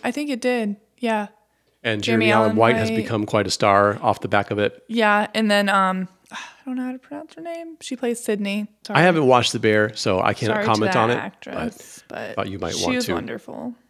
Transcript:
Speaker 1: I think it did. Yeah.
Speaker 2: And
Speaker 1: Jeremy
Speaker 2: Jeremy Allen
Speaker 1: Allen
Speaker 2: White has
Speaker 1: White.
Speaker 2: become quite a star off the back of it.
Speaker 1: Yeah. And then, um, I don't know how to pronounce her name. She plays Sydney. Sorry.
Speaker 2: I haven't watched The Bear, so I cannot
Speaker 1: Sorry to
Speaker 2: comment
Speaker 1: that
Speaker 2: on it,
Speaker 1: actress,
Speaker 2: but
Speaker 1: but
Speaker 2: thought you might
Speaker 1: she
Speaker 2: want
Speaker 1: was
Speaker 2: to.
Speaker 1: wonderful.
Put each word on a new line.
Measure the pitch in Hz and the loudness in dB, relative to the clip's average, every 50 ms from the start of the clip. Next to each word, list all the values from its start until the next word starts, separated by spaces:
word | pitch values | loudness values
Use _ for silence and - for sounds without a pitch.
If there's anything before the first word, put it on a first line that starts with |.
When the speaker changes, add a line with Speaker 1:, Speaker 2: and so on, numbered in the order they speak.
| - | -6
Speaker 1:
I | 247 | -6
think | 240 294 294 294 | -4 -4 -4 -6
it | 277 233 | -6 -4
did. | 247 254 247 240 220 208 202 - _ _ _ - | -2 -2 -2 0 -2 -4 -6 -8 _ _ _ -8
Yeah. | - 226 220 214 208 202 _ _ _ _ _ _ _ _ _ _ - | -4 -4 -2 -4 -4 -8 _ _ _ _ _ _ _ _ _ _ -4
Speaker 2:
And | 120 110 107 104 | -2 -2 -2 0
Speaker 1:
Jeremy | - 113 113 113 113 | 0 2 2 4 4
Speaker 2:
Jeremy | 107 | 4
Allen | 110 110 | 4 4
Speaker 1:
Allen | 110 107 | 4 4
Speaker 2:
White | 110 113 113 123 | 4 4 4 4
has | 226 220 - | 4 2 0
Speaker 1:
White. | 226 | -2
Speaker 2:
become | 220 220 - 117 107 104 | -2 -2 -2 -2 -2 -2
quite | - - 107 104 | 0 0 0 0
a | - | 0
star | - - - 104 98 101 101 104 101 - | -2 2 4 6 6 6 6 4 2 0
off | - 117 98 - - | 0 -2 -2 -2 -2
the | 101 | 0
back | - 101 101 - | 0 0 0 0
of | 110 104 | -2 0
it. | 104 - - - _ - | 0 -2 -2 -4 _ -6
Speaker 1:
Yeah. | 220 233 220 208 208 208 214 - - | -2 0 2 2 2 2 0 -2 -2
And | 220 220 208 | -2 0 2
then, | 202 202 202 196 | 2 2 2 2
um, | 196 196 190 185 185 185 185 180 _ _ _ _ - | 2 2 2 2 0 -2 -6 -10 _ _ _ _ -18
I | - - - - _ - | -16 -16 -18 -20 _ -12
don't | 262 254 | -10 -8
know | 254 254 | -6 -6
how | 254 254 | -8 -8
to | 254 | -12
pronounce | _ - 285 294 311 320 - | _ -16 -16 -14 -16 -16 -16
her | - 330 | -14 -12
name. | 339 339 339 339 330 320 - - | -12 -10 -12 -12 -14 -16 -14 -12
She | - 269 | -10 -10
plays | 240 - 240 240 233 - | -6 -4 -6 -6 -6 -4
Sydney. | - 214 202 202 202 196 208 208 - _ _ - | -6 -4 -4 -4 -4 -4 -6 -6 -8 _ _ -8
Sorry. | - 214 139 | 0 4 4
Speaker 2:
I | 165 | 6
haven't | 185 175 160 147 | 6 4 4 4
watched | 127 127 123 117 - - | 6 6 6 4 2 -2
The | 120 | 0
Bear, | 110 110 107 107 107 107 107 | 2 4 4 4 4 2 0
so | - - 120 95 92 | -4 -2 0 0 2
I | - - 107 | 2 0 0
cannot | - - 107 220 | 0 -2 -2 0
Speaker 1:
Sorry | 214 208 | 0 0
to | 214 110 | 0 2
Speaker 2:
comment | 107 - 196 185 | 2 2 2 2
Speaker 1:
that | - | 2
Speaker 2:
on | 110 113 | 2 2
it, | 123 | 0
Speaker 1:
actress, | - - 196 - _ - - - - - 233 - - - - - - - - | -2 -4 -10 -12 _ -18 -14 -10 -8 -8 -8 -10 -12 -20 -20 -20 -20 -18 -14
Speaker 2:
but | - | -12
Speaker 1:
but | - 113 - - | -12 -10 -10 -6
Speaker 2:
thought | - - 101 | -6 -6 -6
you | 95 95 | -6 -8
might | - 85 - | -6 -6 -4
Speaker 1:
she | - - | -4 -4
Speaker 2:
want | - 254 | -2 -2
Speaker 1:
was | 247 247 | -2 -2
Speaker 2:
to. | - - | -4 -4
Speaker 1:
wonderful. | - - - 233 214 - - - - 233 247 233 _ _ _ | -6 -6 -8 -12 -12 -14 -14 -14 -12 -12 -12 -12 _ _ _